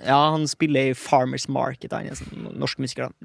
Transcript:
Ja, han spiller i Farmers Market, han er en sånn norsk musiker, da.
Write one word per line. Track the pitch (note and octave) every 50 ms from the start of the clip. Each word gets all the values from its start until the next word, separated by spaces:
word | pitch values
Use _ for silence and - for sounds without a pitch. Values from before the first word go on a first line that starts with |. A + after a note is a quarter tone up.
| -
Ja, | C3 C3+ C#3+ D3+ D#3
han | D#3+ D#3 D3+
spiller | C#3+ - - D#3+ D3+ C#3+ C3+ C3+ C3
i | B2+
Farmers | - - - D3+ C3 B2+ B2+ C3 C3+ - -
Market, | C3+ C3 - C3 C3 - - -
han | - - -
er | -
en | C#3
sånn | - - - - - - - -
norsk | - C3+ - - -
musiker, | C3+ B2+ - B2+ B2+ C3
da. | - _